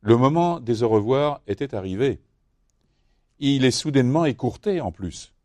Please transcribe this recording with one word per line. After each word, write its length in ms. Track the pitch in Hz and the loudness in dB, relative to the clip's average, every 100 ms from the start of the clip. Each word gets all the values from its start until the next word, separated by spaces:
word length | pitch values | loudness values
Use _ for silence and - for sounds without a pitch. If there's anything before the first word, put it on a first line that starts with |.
Le 140 | 104 120 | 4 4
moment 440 | 127 160 170 170 | 4 2 0 -2
des 240 | 120 117 | -4 0
au 60 | 117 | 2
revoir 520 | 110 104 131 147 143 - | 2 2 0 0 -4 -8
était 260 | 101 143 | -8 -6
arrivé. 480 | 113 95 95 135 104 _ _ _ _ _ _ _ _ _ _ _ _ | -8 -8 -2 -2 -2 _ _ _ _ _ _ _ _ _ _ _ _
Il 260 | 143 139 131 | -2 2 2
est 60 | |
soudainement 540 | 120 156 139 123 147 165 | 2 0 2 2 2 0
écourté 540 | - 123 - - 185 | -2 -6 -6 -4 -4
en 120 | 113 | -6
plus. 420 | 82 92 - - _ | -8 -12 -12 -20 _